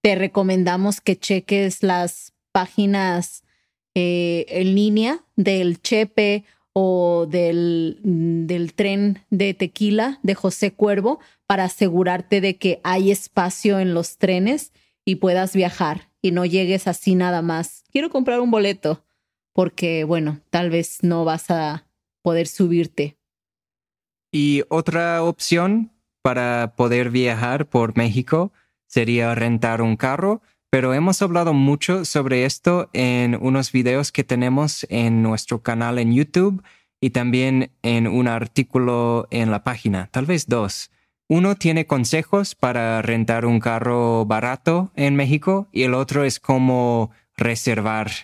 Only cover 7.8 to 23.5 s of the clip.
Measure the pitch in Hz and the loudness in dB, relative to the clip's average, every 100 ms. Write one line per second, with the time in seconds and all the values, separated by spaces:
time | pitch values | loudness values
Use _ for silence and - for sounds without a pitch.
7.8 | 165 - 208 165 165 165 165 175 170 - | -2 -4 -2 0 0 -2 -2 -4 -4 -2
8.8 | 202 196 202 190 _ 190 196 190 185 - | -2 0 0 -2 _ -2 0 -2 -6 -2
9.8 | 214 214 240 269 190 196 190 - 202 - | 0 2 -2 -2 -4 -2 -2 -2 -4 0
10.8 | 208 202 208 320 - _ - 196 185 - | 0 2 0 -2 -8 _ -4 -2 -2 0
11.8 | 196 170 180 180 - 202 190 185 190 170 | 0 2 2 -2 0 0 0 0 -2 -2
12.8 | 180 185 196 202 - - 180 - 208 196 | -2 2 2 0 -2 -2 -2 0 0 0
13.8 | 185 170 170 - 190 180 202 294 - _ | 0 -2 -4 -2 0 2 0 -2 -6 _
14.8 | _ _ - 185 185 180 190 196 180 - | _ _ -4 0 0 0 0 0 0 0
15.8 | 160 156 - _ 185 175 180 185 180 190 | -4 -4 -12 _ -2 0 0 0 0 -2
16.8 | 190 175 - 185 180 175 170 160 170 - | -2 -2 0 2 2 -2 -2 -4 -8 -14
17.8 | _ 277 311 277 262 240 247 226 202 196 | _ -6 -4 -2 0 0 2 2 0 0
18.8 | 156 165 _ _ _ _ _ - 180 - | -4 -4 _ _ _ _ _ -2 0 -2
19.8 | 175 165 156 170 151 151 _ 170 175 170 | -2 -2 0 0 -2 -6 _ -2 0 -2
20.8 | 165 - 175 170 160 160 - 170 156 156 | -2 -2 0 0 -2 -4 -2 -2 -2 -6
21.8 | _ _ _ _ 175 165 160 - 180 170 | _ _ _ _ -2 0 -2 0 2 2
22.8 | 165 - 147 _ _ _ _ | -2 -4 -6 _ _ _ _